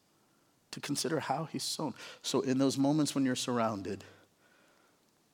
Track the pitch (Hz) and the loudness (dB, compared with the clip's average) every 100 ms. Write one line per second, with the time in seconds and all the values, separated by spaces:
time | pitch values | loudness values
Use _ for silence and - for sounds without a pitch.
0 | _ _ _ _ _ _ _ - - 143 | _ _ _ _ _ _ _ -10 -4 -2
1 | - 156 - 139 160 135 - - 151 - | 0 0 0 -2 -2 -6 -4 -4 -4 -6
2 | - - - 131 131 131 135 127 139 151 | -14 -10 -2 0 2 4 4 4 4 4
3 | 143 143 131 123 - 120 113 104 110 95 | 2 2 0 0 0 2 2 0 -4 -8
4 | - - _ _ _ _ _ _ _ _ | -10 -20 _ _ _ _ _ _ _ _
5 | _ _ _ | _ _ _